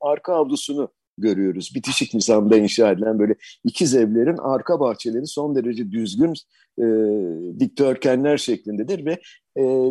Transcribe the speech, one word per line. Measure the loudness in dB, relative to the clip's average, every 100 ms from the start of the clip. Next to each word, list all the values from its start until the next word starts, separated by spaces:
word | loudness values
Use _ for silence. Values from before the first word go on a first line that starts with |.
arka | -2 -2 0
avlusunu | 0 0 -2 -4 -6 -6 _ _ -4
görüyoruz. | 0 0 0 -2 -8 -8
Bitişik | -6 -4 -2
nizamda | -2 2 4 6 6
inşa | 4 4 2
edilen | 2 0 0
böyle | 0 0 -6 -8
ikiz | -4 0 2 4
evlerin | 4 2 2 0
arka | -2 -2 0 0
bahçeleri | 0 -2 -6 -6 -6
son | -6 -4 -2
derece | -2 -4 -6
düzgün, | -6 -4 0 0 -2 -12 _ _ -2
e, | 0 2 2 0 -2 -6 -8 -2
dikdörtgenler | -2 0 0 2 0 2 2 0
şeklindedir | 0 -6 -4 -6 -4 -4 -4
ve, | -6 -10 -20 _ -2
e, | 0 2 0